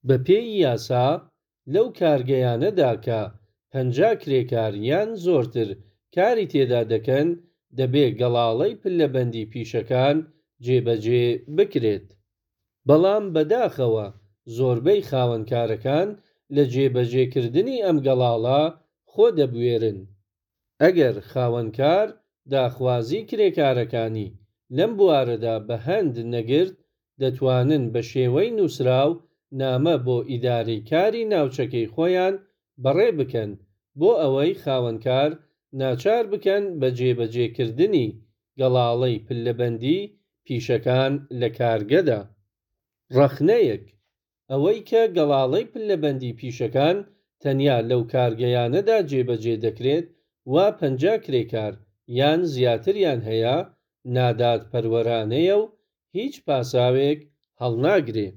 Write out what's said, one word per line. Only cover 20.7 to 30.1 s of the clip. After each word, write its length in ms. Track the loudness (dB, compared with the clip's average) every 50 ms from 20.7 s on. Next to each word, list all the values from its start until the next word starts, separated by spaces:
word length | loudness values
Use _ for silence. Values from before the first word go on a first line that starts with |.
| _ _
ئەگەر 360 | 4 4 6 4 2 2 0 -4
خاوەنکار 840 | -10 -8 -4 -2 -2 0 0 -2 -4 -6 -4 0 2 2 4 2 0 -2 -4 _ _ _ _ _ _
داخوازی 720 | -2 0 0 0 0 -2 -2 -2 0 0 0 -2 -4 -4 -6 -6
کرێکارەکانی 1080 | -6 0 2 2 2 2 2 2 2 2 0 -2 -2 -2 -4 -2 -2 -4 -4 -6 -8 -10 -20 _ _ _ _ _ _
لەم 200 | -2 0 0 0 2
بوارەدا 600 | 4 4 4 6 4 2 0 -2 -2 -2 -4 -4 -4 -4
بە 120 | -6 -8
هەند 380 | -6 -4 -2 -2 0 0 -2 -4 -4 -6
نەگرت، 500 | -6 -4 -4 -2 0 2 0 0 0 -4 _ _ _ _ _ _ _ _ -4
دەتوانن 640 | -4 -4 -2 0 0 2 2 2 2 2 2 0 0 -2
بە 100 | -4 -4
شێوەی 540 | -6 -4 -2 0 0 2 2 2 0 0 0
نووسراو 560 | 0 -2 -2 -2 0 0 2 2 4 2 2 0 -4 _ _ _ _ _ _
نامە 440 | -6 -4 -2 0 0 2 2 2 2
بۆ 200 | 0 0 0